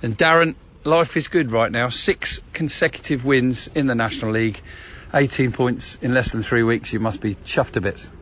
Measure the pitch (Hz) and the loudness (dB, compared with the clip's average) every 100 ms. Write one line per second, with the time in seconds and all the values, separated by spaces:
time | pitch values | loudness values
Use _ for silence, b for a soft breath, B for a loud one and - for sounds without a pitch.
0 | 120 110 165 165 165 - - - - 165 | -4 2 4 6 4 0 -14 -8 2 4
1 | 170 170 143 175 139 113 113 117 123 120 | 4 0 0 0 2 2 2 0 -2 -2
2 | - 185 - - - - 156 - 160 - | -2 -2 -2 -8 -10 -6 -4 0 -2 -2
3 | - 143 131 135 127 117 - - 135 117 | -4 -2 2 2 2 -2 -4 -2 0 0
4 | 113 - 113 110 113 98 - B B B | -2 -2 -2 0 0 -4 -14 B B B
5 | B 147 139 - 127 - 127 120 - - | B 0 0 2 -2 2 0 0 -8 -8
6 | - 127 120 117 104 120 113 117 - 123 | 0 0 0 -4 0 2 2 0 -2 -2
7 | 110 95 107 98 - - 127 - 98 - | -2 -2 -4 -6 -4 -2 -2 -2 -4 -6
8 | - - | -14 -18